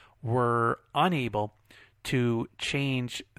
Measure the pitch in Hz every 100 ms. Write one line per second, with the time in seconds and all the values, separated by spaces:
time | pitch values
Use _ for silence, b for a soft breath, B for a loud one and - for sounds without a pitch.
0 | B B 113 123 120 117 117 131 _ 143
1 | 180 160 120 104 104 _ _ B B B
2 | - 131 120 117 127 - - 143 139 131
3 | 123 - -